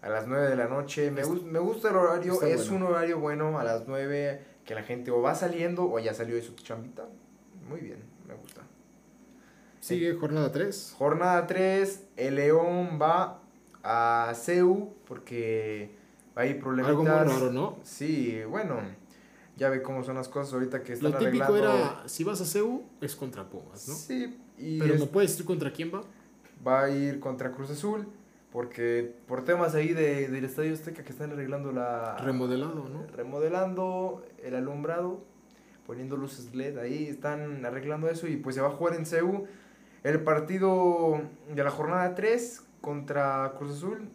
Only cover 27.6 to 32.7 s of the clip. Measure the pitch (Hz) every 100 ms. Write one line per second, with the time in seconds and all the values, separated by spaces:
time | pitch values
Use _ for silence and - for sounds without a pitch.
27.6 | 139 143 208 214 202 - - _ _ 120
28.6 | 123 - 117 120 120 - - 127 127 175
29.6 | 165 151 160 165 151 139 135 131 131 143
30.6 | 156 156 170 165 143 127 151 143 135 143
31.6 | 139 127 120 117 113 101 131 127 123 127
32.6 | 151